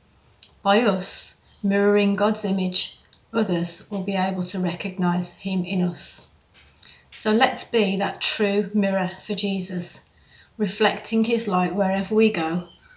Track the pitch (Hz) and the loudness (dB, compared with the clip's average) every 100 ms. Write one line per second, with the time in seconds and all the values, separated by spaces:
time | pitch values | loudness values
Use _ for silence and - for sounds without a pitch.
0 | _ _ _ - - _ 196 208 240 190 | _ _ _ -20 -20 _ 2 2 2 2
1 | 185 - - - - _ 202 202 202 208 | 2 4 2 -4 -18 _ -2 0 2 2
2 | 202 202 208 220 202 190 185 180 - - | 2 2 0 0 0 -2 -2 -2 -2 -6
3 | _ _ _ 226 196 170 175 - - 202 | _ _ _ -4 -2 0 0 0 -2 -6
4 | 180 190 185 185 180 190 180 165 196 180 | -4 -2 -2 -2 -4 -2 -4 -4 -8 -4
5 | 180 175 175 - 190 190 175 185 180 170 | -2 0 0 -2 -4 -4 -2 -2 -2 2
6 | - - - - _ - - - - - | 2 2 -4 -20 _ -20 -20 -20 -20 -20
7 | _ - 214 220 254 - - 233 202 185 | _ 0 2 4 4 2 2 2 2 0
8 | 196 - - - 208 202 185 208 196 190 | -4 -2 -2 0 0 0 0 0 0 0
9 | 180 - - 202 202 196 185 180 170 - | -2 -6 -6 -4 -2 0 0 2 0 0
10 | - _ _ - _ - 202 - 214 - | -4 _ _ -20 _ -4 -4 0 0 0
11 | - 226 226 226 208 185 180 190 190 196 | -2 0 0 0 0 0 0 0 -2 -2
12 | 190 214 220 175 160 175 175 _ - | -2 2 2 2 -2 -4 -6 _ -20